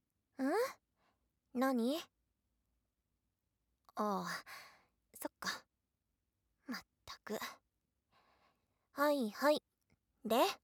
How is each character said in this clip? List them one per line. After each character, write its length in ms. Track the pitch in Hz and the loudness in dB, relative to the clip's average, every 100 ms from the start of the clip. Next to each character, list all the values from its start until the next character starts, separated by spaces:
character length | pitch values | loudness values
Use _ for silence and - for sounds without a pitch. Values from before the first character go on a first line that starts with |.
| _ _ _ - 269 381 523 - _ _ _ _ _ _ _ 240 | _ _ _ -4 0 2 0 -4 _ _ _ _ _ _ _ 0
何？ 440 | 269 254 233 320 - _ _ _ _ _ _ _ _ _ _ _ _ _ _ _ _ _ _ - | 2 4 2 0 -6 _ _ _ _ _ _ _ _ _ _ _ _ _ _ _ _ _ _ -4
あ 300 | 214 190 175 | -2 -2 -4
あ、 160 | 170 - - - - _ _ _ - | -8 -10 -18 -18 -20 _ _ _ -12
そ 80 | - | -12
っ 40 | - | -10
か。 240 | - - - _ _ _ _ _ _ _ _ _ - | -8 -8 -12 _ _ _ _ _ _ _ _ _ -12
ま 100 | 226 | -12
っ 40 | - _ | -12 _
た 140 | - - | -20 -16
く。 160 | - 214 - - _ _ _ _ _ _ _ _ _ _ _ _ _ | -10 -8 -8 -14 _ _ _ _ _ _ _ _ _ _ _ _ _
は 180 | - 294 | 0 2
い 200 | 294 214 | 2 0
は 200 | - 277 | 2 4
い。 120 | 302 _ _ _ _ _ _ | 2 _ _ _ _ _ _
で、 140 | 214 226 381 - | 0 4 4 0